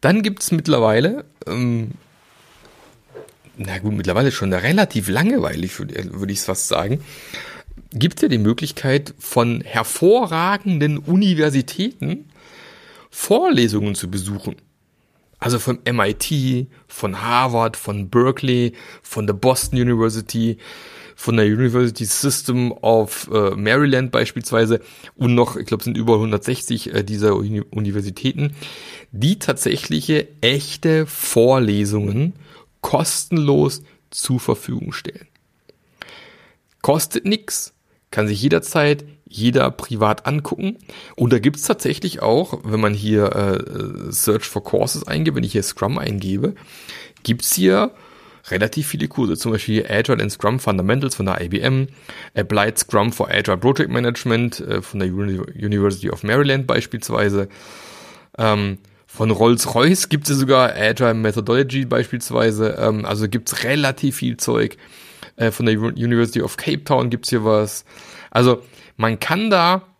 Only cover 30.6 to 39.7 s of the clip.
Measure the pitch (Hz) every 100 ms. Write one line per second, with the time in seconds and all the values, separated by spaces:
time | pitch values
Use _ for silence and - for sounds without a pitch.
30.6 | 147 - 165 160 156 - - - 120 131
31.6 | 113 101 101 107 101 104 156 - - -
32.6 | _ _ - - 262 - - 170 147 143
33.6 | 147 - - _ _ - - 127 - 117
34.6 | - 123 - - - - - _ _ _
35.6 | _ _ _ _ - - - - _ _
36.6 | _ _ - 147 - - 196 214 - -
37.6 | - _ _ _ _ - 107 104 127 165
38.6 | - 170 147 143 - - - - 117 123
39.6 | 131